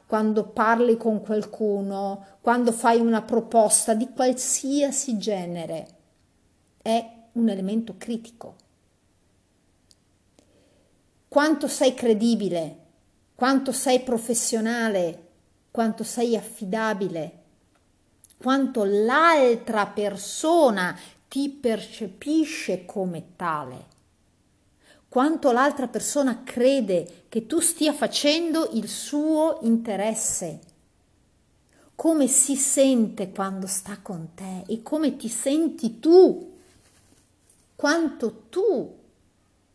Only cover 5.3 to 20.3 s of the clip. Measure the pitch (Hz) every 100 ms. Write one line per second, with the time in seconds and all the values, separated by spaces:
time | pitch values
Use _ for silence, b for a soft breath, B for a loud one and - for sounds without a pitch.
5.3 | 202 175 175 165 165 - _ _ _ _
6.3 | _ _ _ _ _ - 226 233 - -
7.3 | 240 226 196 190 220 226 190 - 226 -
8.3 | - - - _ _ _ _ _ _ _
9.3 | _ _ _ _ _ _ _ _ _ _
10.3 | _ b b b b b b _ _ _
11.3 | 285 302 302 277 - 262 254 240 220 233
12.3 | 220 196 170 156 - _ _ _ _ _
13.3 | - 247 269 269 254 - 254 254 233 233
14.3 | 226 - 226 220 240 226 196 175 - -
15.3 | _ _ _ _ - 226 220 220 - 240
16.3 | 220 202 - 196 220 220 202 196 165 151
17.3 | - _ _ _ _ _ _ _ _ _
18.3 | _ 254 269 262 262 202 202 220 269 330
19.3 | 320 254 233 - 214 196 - 208 196 -